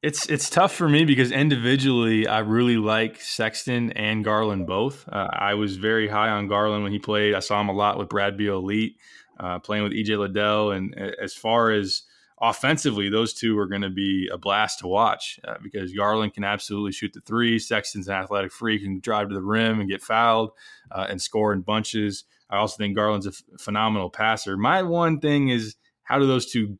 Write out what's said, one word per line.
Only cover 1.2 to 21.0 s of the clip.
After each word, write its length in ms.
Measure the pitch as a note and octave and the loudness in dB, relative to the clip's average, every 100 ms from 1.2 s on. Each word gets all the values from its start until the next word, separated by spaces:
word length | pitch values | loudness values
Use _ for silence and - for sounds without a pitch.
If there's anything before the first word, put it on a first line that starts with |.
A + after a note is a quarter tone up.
| B2 | 4
individually, 960 | C3 D3 C3+ A#2 C3+ C3+ B2 A2+ A2 G#2+ | 4 2 4 2 2 4 4 4 4 4
I 120 | G#2+ | 2
really 360 | G#2+ A2 B2 A#2 | 2 4 4 4
like 440 | G#2 A2 A2+ - | 2 2 0 -4
Sexton 720 | - - A2 - - A#2+ A#2 | -10 -4 -2 -4 -4 -2 -2
and 320 | - G#2+ A2 | -2 -2 -2
Garland 440 | G#2 G#2+ G#2+ G2 F2+ | 0 0 0 -2 -2
both. 400 | F#2 B2+ C3+ - | -2 -2 -4 -8
Uh, 200 | G#2 F#2+ | -6 -4
I 220 | - G2+ | -2 0
was 220 | G#2 G#2 F#2+ | 0 -2 -2
very 320 | G#2+ A2+ G#2+ | 0 2 2
high 200 | G#2+ A2 | 0 0
on 180 | G#2 G2+ | 0 0
Garland 380 | G2+ G#2+ G#2 | 2 2 0
when 80 | G2+ | -2
he 80 | G2+ | -4
played. 340 | - G#2+ G#2 | -2 0 2
I 60 | G2 | 0
saw 200 | - G#2 | 0 0
him 80 | G#2 | 0
a 40 | |
lot 260 | G2 G#2 - | 2 0 0
with 100 | F#2+ | -4
Brad 280 | G2+ G2+ G2 | -2 -2 0
Beal 220 | G#2 F#2+ | -2 -2
Elite, 380 | F#2 G#2+ A2 - - - _ _ | -2 -2 -2 -6 -20 -20 _ _
uh, 180 | F2+ F2 | -8 -8
playing 240 | - G#2+ | -4 -4
with 100 | G#2 | -2
E 120 | - | -2
J 120 | G#2+ G#2+ | -2 -2
Liddell. 540 | G2+ G2 G#2 G#2+ G#2+ | -2 0 2 2 2
And 240 | G2 F#2+ | -2 -4
a-, 260 | - G2 - | -6 -10 -8
as 140 | G2 | -10
far 360 | - A2 A#2 A2+ | -6 2 4 4
as 320 | G#2+ F#2+ - _ _ _ _ | 2 0 -4 _ _ _ _
offensively, 680 | A#2 G#2+ C3+ D#3+ D3 G#2 G2+ | -2 0 0 0 0 0 0
those 220 | G#2+ A2+ | 0 -2
two 240 | - A#2 G#2+ | -2 0 0
are 120 | G2 | -2
gonna 220 | G2 G2 | -4 -4
be 380 | F#2 G2 F#2+ F#2 | -2 0 0 -2
a 40 | F#2 | -4
blast 440 | G2 G2+ G#2+ - | 0 2 0 -2
to 80 | F2+ | -2
watch, 500 | G2 A2 - - - - | 2 2 0 -8 -12 -12
uh, 80 | - | -12
because 300 | G2+ G#2 F#2 | -10 -8 -8
Garland 420 | F#2+ G2+ A2 G#2+ | -2 0 2 0
can 80 | - | -2
absolutely 480 | G2+ G2+ - G#2 G2+ | -2 -2 -4 -4 -4
shoot 220 | F#2+ G#2 | -4 -8
the 80 | - | -10
three. 400 | - A2+ A#2 A2+ | -6 0 2 0
Sexton's 480 | - A2 - G#2 F#2 | 0 -4 -2 -8 -4
an 60 | |
athletic 360 | G2 F#2 G2+ F#2+ | -6 -2 -4 -4
freak, 320 | - A#2 G#2+ | -4 -2 -2
can 160 | G2 F#2 | -2 -6
drive 300 | A#2 G#2+ G#2 | -2 -2 -2
to 60 | G2 | -4
the 40 | |
rim 380 | F#2+ A2 A2+ A2 | 0 2 2 0
and 100 | G2 | -2
get 140 | G2 | -6
fouled, 480 | - A2+ A#2 A2+ A2 _ - - - | 0 2 4 4 0 _ -20 -20 -14
uh, 160 | F#2+ | -8